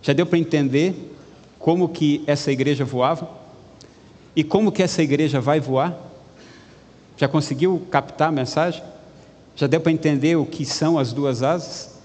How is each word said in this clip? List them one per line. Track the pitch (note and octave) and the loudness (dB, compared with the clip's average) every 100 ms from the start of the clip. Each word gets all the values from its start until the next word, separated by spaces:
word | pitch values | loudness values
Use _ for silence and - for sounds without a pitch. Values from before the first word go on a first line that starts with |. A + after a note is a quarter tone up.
Já | - | 2
deu | C#3+ F3 | 0 2
pra | F3 | 2
entender | E3 D#3 C#3 C3+ F3 F3 - - - - - - | 2 0 2 2 0 -2 -12 -20 -20 -20 -20 -4
como | - E3 F3 | 0 2 0
que | F3+ D3+ D3 D3 | 0 0 0 0
essa | C#3+ D3 | -2 0
igreja | C3+ C3+ C3+ | 0 0 0
voava? | C3 B2+ B2+ E3 - - - - - - - - - - - - | -2 0 0 0 -6 -14 -20 -20 -20 -20 -20 -20 -20 -20 -4 -2
E | |
como | D3+ F#3 G#3+ | 2 2 2
que | G#3 | 2
essa | F#3 - | 0 2
igreja | D#3 C#3+ D3+ C3+ | 0 2 2 0
vai | A#2+ D#3 | 2 0
voar? | C3 C3 D#3+ F3 - - - - - - - - - - - - | 0 0 -2 -4 -16 -20 -20 -20 -20 -20 -20 -20 -20 -20 -20 -2
Já | C#3 | 0
conseguiu | D#3 D3 C3 F3 F3 - | 0 0 0 0 0 0
captar | C#3 C#3 - D#3 | -2 -2 -2 0
a | |
mensagem? | D3 B2+ - E3+ E3+ - - - - - - - - | 0 -2 0 -2 -2 -12 -20 -20 -20 -20 -20 -20 -4
Já | C#3 | 0
deu | D#3+ | 2
pra | E3 | 2
entender | D#3+ D#3 C#3+ D3 E3 | 2 2 2 2 2
o | C#3+ | 0
que | - | -6
são | C3+ - D#3 E3 | -8 -2 0 2
as | B2 | 0
duas | A#2 C#3 A#2+ | -2 -2 0
asas? | C3 E3+ D3+ - - - | 0 -2 -4 -14 -16 -20